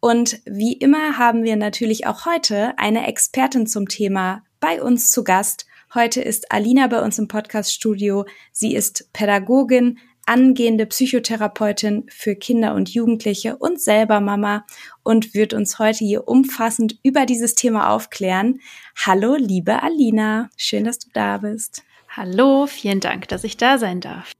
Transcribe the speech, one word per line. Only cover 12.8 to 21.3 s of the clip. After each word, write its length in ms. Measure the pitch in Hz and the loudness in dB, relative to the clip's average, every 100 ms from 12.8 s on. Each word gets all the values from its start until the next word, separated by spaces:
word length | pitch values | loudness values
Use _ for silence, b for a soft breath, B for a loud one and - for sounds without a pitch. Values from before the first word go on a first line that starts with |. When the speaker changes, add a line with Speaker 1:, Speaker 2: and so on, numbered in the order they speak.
| 190 | -2
Speaker 1:
Jugendliche 680 | 240 233 226 220 196 226 262 | 0 0 0 -2 -4 -6 -4
und 240 | - 349 | -4 -4
selber 380 | - 214 220 208 | 2 2 4 2
Mama 480 | 202 202 208 208 208 B B B | 2 0 0 -2 -6 B B B
und 320 | - 226 220 | 2 2 2
wird 220 | 196 214 220 | 0 0 0
uns 240 | 202 - | -4 0
heute 260 | 220 220 214 | 0 0 -2
hier 220 | 208 - | -2 2
umfassend 720 | 254 269 - 226 226 226 - | 2 2 0 -4 0 -2 0
über 240 | 269 277 262 | 0 2 0
dieses 300 | 240 233 - | 0 0 0
Thema 340 | 247 220 - | 0 2 2
aufklären. 680 | 214 220 - 190 185 214 262 B B B - - | 0 -2 -6 -2 0 0 -2 B B B -8 0
Hallo, 280 | 190 220 285 | 2 2 0
liebe 460 | 233 185 175 220 | 2 0 0 -2
Alina. 680 | - 330 240 220 214 214 226 _ | -2 0 2 2 0 -2 -4 _
Schön, 280 | - 208 | -6 -2
dass 160 | 214 247 | -4 -6
du 100 | - | -8
da 260 | - 208 | -4 -2